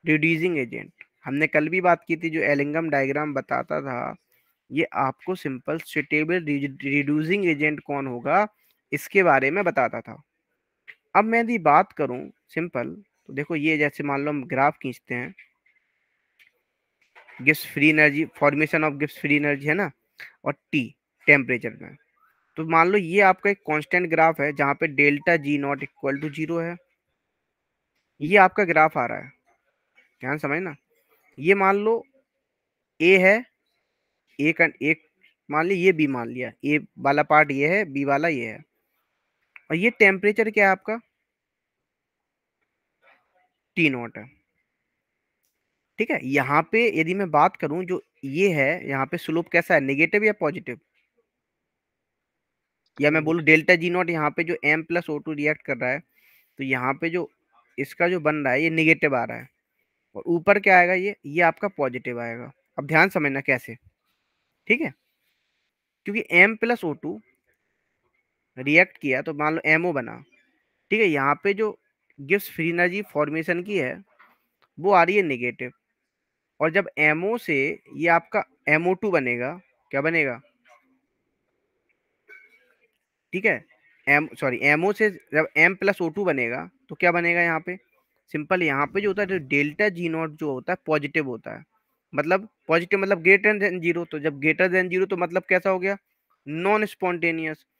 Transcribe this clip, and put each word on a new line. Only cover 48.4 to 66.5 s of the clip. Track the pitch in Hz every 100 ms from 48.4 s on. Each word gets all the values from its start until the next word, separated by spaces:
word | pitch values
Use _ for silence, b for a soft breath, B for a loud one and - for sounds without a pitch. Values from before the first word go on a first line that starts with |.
| 196
है, | 156 135 175 -
यहाँ | 139 135
पे | 175
slope | - 165 170
कैसा | 170 -
है, | 165
negative | 135 139 165 208
या | 214
positive? | 208 156 180 - 120 _ _ _ _ _ _ _ _ _ _ _ _ _ _ _ _ _ _ _ _ _ -
या | 147
मैं | 156
बोलूँ | 156 170
डेल्टा | 151 160 156 180
जी | 175
नॉट, | 180 175
यहाँ | 165 151
पे | 147
जो | 165 175 147
M | 160
plus | 165 175 170
O | 147
two | 143 147
react | 147 151
कर | - 127
रहा | 127
है, | 139 _ b b b b -
तो |
यहाँ | 135 131 127
पे | 135 165
जो | 175 165 _ _ _ _ -
इसका | 139 - 175
जो | 180
बन | 151 151
रहा | 139
है, | 127
ये | 160
negative | 165 160 160 151 131
आ |
रहा | 117 117
है, | 123 _ _ _ _ _ _ -
और | -
ऊपर | 170 170 202
क्या | 196 180
आएगा, | 175
ये, | 185 196 202 147
ये | 151
आपका | 170 160 202
positive | 196 135 123 127 120
आएगा। | 117 117 127 _ _ -
अब | 139
ध्यान | 160 185
समझना | 185 147 139
कैसे, | 135 127 - 113 _ _ _ _ _ _ _ _ -
ठीक | 240
है, | 285 - _ _ _ _ _ _ _ _ _ _ -
क्योंकि | 208 - 170
M | 196